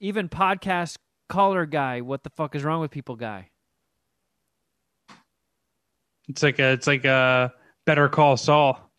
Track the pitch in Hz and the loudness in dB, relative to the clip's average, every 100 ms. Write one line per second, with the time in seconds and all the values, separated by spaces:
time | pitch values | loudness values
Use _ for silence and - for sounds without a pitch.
0 | 202 208 175 151 190 196 196 180 170 - | -8 -6 -6 -2 -2 -2 -2 -4 -4 -10
1 | _ _ _ 185 196 185 156 147 135 123 | _ _ _ 0 2 2 -2 -2 -2 -4
2 | 120 135 - - 151 147 147 160 151 147 | -6 -8 -10 -8 -6 -4 -4 -2 -4 -8
3 | 131 117 113 98 98 _ _ _ _ _ | -12 -10 -10 -10 -16 _ _ _ _ _
4 | _ _ _ _ _ _ _ _ _ _ | _ _ _ _ _ _ _ _ _ _
5 | _ - _ _ _ _ _ _ _ _ | _ -20 _ _ _ _ _ _ _ _
6 | _ _ - 135 147 139 131 127 147 135 | _ _ -16 -2 0 2 0 2 0 0
7 | 135 131 127 127 123 - _ _ - 147 | 2 2 4 2 0 -6 _ _ 0 2
8 | 143 156 147 123 - 147 139 - - | 2 4 4 4 4 4 4 0 -10